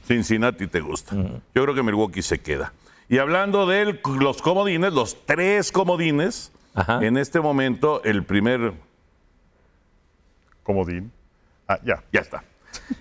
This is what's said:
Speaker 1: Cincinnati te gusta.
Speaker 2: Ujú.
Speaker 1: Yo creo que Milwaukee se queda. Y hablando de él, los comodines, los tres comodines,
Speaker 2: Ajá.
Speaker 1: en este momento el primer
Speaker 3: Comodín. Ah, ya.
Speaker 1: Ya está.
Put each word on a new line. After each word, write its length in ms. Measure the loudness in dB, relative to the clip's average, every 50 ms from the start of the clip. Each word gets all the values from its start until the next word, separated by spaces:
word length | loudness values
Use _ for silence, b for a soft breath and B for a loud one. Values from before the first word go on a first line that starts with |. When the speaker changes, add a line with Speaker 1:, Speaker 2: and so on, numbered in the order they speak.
| -2
Speaker 1:
Cincinnati 600 | 0 0 2 2 2 2 2 2 0 0 -2 -4
te 140 | -4 -2 -4
gusta. 340 | -4 -4 -6 -8 -8 -6 -4
Speaker 2:
Ujú. 260 | -2 -2 -2 -4 -8 -8 _ 0
Speaker 1:
Yo 80 | 2
creo 120 | 2 2 2
que 80 | 0 0
Milwaukee 380 | 0 2 2 0 0 -2 -4
se 180 | -4 -2 -2 -4
queda. 320 | -2 -4 -4 -4 -4 -8 -10 b b b b b b b
Y 100 | 2 2
hablando 480 | 2 2 2 0 2 2 2 2 2 2
de 140 | 2 2
él, 180 | 2 0 -2 -4 -4 -4 0 0
los 240 | 0 0 0 0
comodines, 500 | 0 0 2 2 2 0 0 0 0 0
los 320 | 2 0 0 -2 -4 -8 -4
tres 440 | -2 -2 0 2 2 2 0 0 0
comodines, 800 | 0 0 0 0 0 0 0 0 2 2 0 -2 -4 -6 -12 -18 _ _ _ _ -4
Speaker 2:
Ajá. 240 | -2 0 0 0 0 2
Speaker 1:
en 100 | 2 0
este 240 | 0 0 0 -2 0
momento 600 | 0 0 0 2 0 0 0 0 0 0 0 0 0
el 200 | 0 0 0 0
primer 480 | 0 2 2 2 2 2 0 -2 -4 -6 -8 -14 _ _ _ _ _ _ _ _ _ _ _ _ _ _ _ _ _ _ _ _ _ _ _ _ _ _ _ _ _ _ _ _ _ _ _
Speaker 3:
Comodín. 500 | _ -2 0 0 0 -2 -4 -6 -8 -10 -16 _ _ _ _ _ _ _ _ _ _ -4
Ah, 100 | -4 -2 -2
ya. 180 | -4 -4 -4 -4 -4
Speaker 1:
Ya 80 | -2 -2
está. 240 | -2 -4 -8 -14 -14 -16 _ _ B B B B B B -8 B